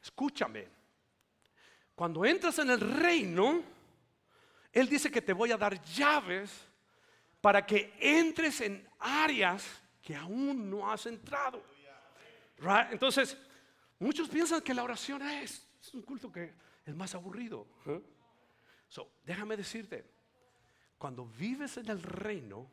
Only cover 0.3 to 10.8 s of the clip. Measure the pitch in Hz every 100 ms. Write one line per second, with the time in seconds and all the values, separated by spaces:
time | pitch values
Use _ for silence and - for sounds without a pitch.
0.3 | - 147 110 92 _ _ _ _ _ _
1.3 | _ _ _ - _ _ - 170 160 208
2.3 | 370 349 311 277 247 - - 339 339 196
3.3 | 170 226 339 - - _ _ _ _ _
4.3 | _ _ _ _ 220 254 285 285 247 -
5.3 | 185 233 220 208 196 151 170 285 302 190
6.3 | 180 202 - - _ _ _ _ _ _
7.3 | _ 208 202 202 208 - - 277 311 330
8.3 | 320 320 - 214 196 - _ 226 285 311
9.3 | 202 185 185 - - _ _ - 147 165
10.3 | 220 277 269 202 202